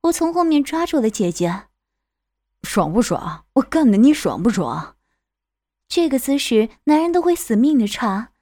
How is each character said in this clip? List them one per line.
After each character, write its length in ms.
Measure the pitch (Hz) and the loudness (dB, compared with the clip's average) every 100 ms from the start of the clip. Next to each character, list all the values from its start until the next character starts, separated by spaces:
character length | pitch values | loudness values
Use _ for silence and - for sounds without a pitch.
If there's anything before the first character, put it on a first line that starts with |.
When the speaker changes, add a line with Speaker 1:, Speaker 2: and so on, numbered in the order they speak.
Speaker 1:
我 80 | 330 | -2
从 220 | 339 330 | 0 -2
后 100 | 339 | 0
面 180 | 339 294 | 2 2
抓 240 | 277 320 339 | 0 -4 -2
住 140 | 311 | 0
了 100 | 220 | 0
姐 220 | - 180 | 0 -4
姐。 320 | 170 175 185 - _ _ _ _ _ _ _ _ _ | 0 -4 -4 -12 _ _ _ _ _ _ _ _ _
Speaker 2:
爽 280 | - 214 156 | -4 -2 0
不 100 | 190 | 0
爽？ 440 | - 175 - 156 _ | 0 -2 -6 -12 _
我 80 | - | -2
干 280 | - 330 277 | 0 2 2
的 80 | 202 | 6
你 160 | 262 | 4
爽 300 | 302 185 110 | 4 -2 -2
不 60 | 196 | -2
爽？ 480 | 190 135 143 - _ _ _ _ _ _ _ _ _ _ | -2 -4 -6 -10 _ _ _ _ _ _ _ _ _ _
Speaker 1:
这 220 | 359 330 | -2 0
个 100 | 262 | 0
姿 180 | 262 277 | -2 -2
势， 320 | - 220 220 _ - | 2 0 0 _ 0
男 160 | 302 | 2
人 120 | 339 | 2
都 80 | 349 | 0
会 120 | 349 | 0
死 220 | 339 - 214 | -2 0 2
命 240 | 269 294 | 2 2
地 80 | 208 | 0
插。 440 | - 226 190 233 _ | -2 -4 -4 -8 _